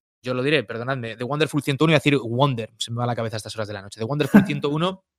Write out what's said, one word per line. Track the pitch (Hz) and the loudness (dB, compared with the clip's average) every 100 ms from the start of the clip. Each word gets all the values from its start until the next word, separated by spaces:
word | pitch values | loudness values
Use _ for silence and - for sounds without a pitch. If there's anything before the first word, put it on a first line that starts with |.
| _ _ | _ _
yo | 123 127 | -6 -2
lo | |
diré, | 135 151 | 0 0
perdonadme, | 107 113 120 135 113 113 | 0 -6 -6 -6 -6 -8
The | |
Wonderful | 123 147 151 151 | -4 -2 0 0
ciento | 147 139 160 | -2 2 4
uno, | |
iba | 151 | 4
a | |
decir | 147 139 | 4 2
Wonder, | 117 117 143 120 107 - | 2 0 0 0 -6 -10
se | - | -8
me | 117 | -4
va | 120 | -2
la | 120 | -4
cabeza | 113 107 | -4 -8
a | |
estas | - 110 | -8 -8
horas | 104 | -8
de | |
la | 104 | -8
noche, | 98 - | -12 -8
The | 113 | -4
Wonderful | 147 139 202 190 | -2 6 6 6
ciento | 143 147 | 2 -2
uno | 151 175 190 _ | -2 -2 -4 _